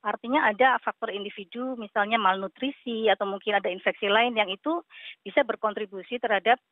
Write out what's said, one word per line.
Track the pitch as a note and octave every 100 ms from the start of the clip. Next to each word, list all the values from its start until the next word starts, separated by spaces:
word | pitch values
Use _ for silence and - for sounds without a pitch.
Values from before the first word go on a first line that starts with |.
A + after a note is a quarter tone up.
| G#3
Artinya | G#3 A#3 C#4+ A3
ada | G#3 C4 B3
faktor | - - A3+
individu, | G3 G3+ G#3 F#3+ A#3 B3+
misalnya | B3 G#3 A3 G3+ A3+
malnutrisi, | F#3+ F#3+ F#3+ _ C4+ - - A3 A3
atau | G3 G3+
mungkin | G3 G#3+ G3+
ada | F#3+
infeksi | F#3 - F#3 G#3
lain | G#3 A#3+ A3
yang | G3+
itu | G3 D4 E4+ - - - - G3
bisa | D4
berkontribusi | A#3+ G#3+ G#3+ G#3 G#3 F#3+ F3 A#3+
terhadap | A#3 G3+ F#3+ B3+ _